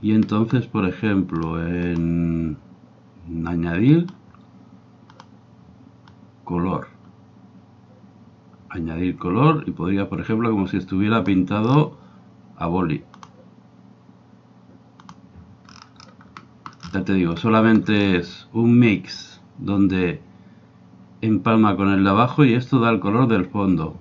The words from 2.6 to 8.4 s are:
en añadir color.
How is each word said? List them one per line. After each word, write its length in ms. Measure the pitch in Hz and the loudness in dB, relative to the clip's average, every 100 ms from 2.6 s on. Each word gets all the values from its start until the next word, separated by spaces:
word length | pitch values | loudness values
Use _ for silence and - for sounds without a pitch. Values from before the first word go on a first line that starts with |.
| - - - - - - 82 | -16 -20 -20 -20 -20 -20 -12
en 200 | 85 82 | -8 -6
añadir 600 | 87 85 85 117 160 170 - - - - - - - - - - - - - _ - - - - - - - - _ | -4 -2 0 4 4 2 -10 -20 -20 -20 -20 -20 -20 -20 -20 -20 -20 -20 -20 _ -20 -20 -20 -20 -20 -20 -20 -20 _
color. 440 | - 87 90 80 - - - - - - - - - - - - - - - - | -8 -4 -2 -4 -10 -20 -20 -20 -20 -20 -20 -20 -20 -20 -20 -20 -20 -20 -20 -20